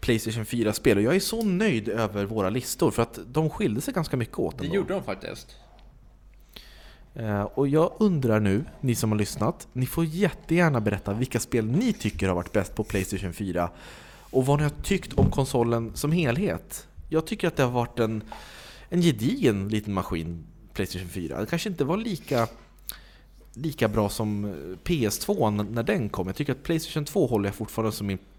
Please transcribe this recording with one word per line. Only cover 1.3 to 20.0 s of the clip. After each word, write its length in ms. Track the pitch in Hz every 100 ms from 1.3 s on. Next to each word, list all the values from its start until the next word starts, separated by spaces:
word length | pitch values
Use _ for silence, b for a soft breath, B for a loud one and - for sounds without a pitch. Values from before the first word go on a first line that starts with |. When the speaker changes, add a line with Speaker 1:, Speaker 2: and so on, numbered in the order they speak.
| 226
Speaker 1:
nöjd 460 | 220 180 220 120 107
över 360 | 107 107 101
våra 260 | 101 110 92
listor, 400 | 117 - - 160
för 120 | 107
att 160 | 117 - 90
de 180 | 131 160
skilde 300 | - 208 107
sig 140 | -
ganska 220 | 220 160 131
mycket 220 | 117 -
åt 200 | 90 -
Speaker 2:
Det 60 |
Speaker 1:
ändå. 120 | 90 196
Speaker 2:
gjorde 180 | 180
de 80 | 190
faktiskt. 540 | - 95 85 - - - - - - - - - - - B B B B B B B
Speaker 1:
Eh, 280 | - 110 104
och 260 | 104 - 139
jag 240 | 147 175 -
undrar 420 | 214 170 127 107
nu, 240 | 107 98 147 -
ni 140 | 131
som 180 | 117 113
har 60 | 107
lyssnat, 500 | 104 - 107 - -
ni 140 | - 127
får 180 | -
jättegärna 760 | 165 160 196 - - 165 175 135
berätta 320 | 107 98 -
vilka 280 | 104 127 120
spel 260 | - 123 110
ni 260 | 135 247
tycker 360 | - 107 - 98
har 60 |
varit 180 | 90 87
bäst 220 | 107 92
på 100 | -
Playstation 480 | 107 104 92 98 98
fyra 380 | 82 98 87 87 B B B B B B
och 160 | 131 131
vad 120 | 147
ni 40 |
har 80 | 151 -
tyckt 300 | - 196 -
om 180 | - -
konsolen 600 | - 131 131 117 117 113
som 180 | - 147
helhet. 760 | 165 156 120 196 85 - - - - -
Jag 180 | 160 156
tycker 220 | 214 175
att 80 | -
det 60 |
har 80 | 127
varit 280 | 123 120 -
en, 240 | 113 110 - B B B B B B
en 140 | 170
gedigen 680 | 175 117 117 262 175 104 95
liten 260 | 107 104
maskin, 500 | 98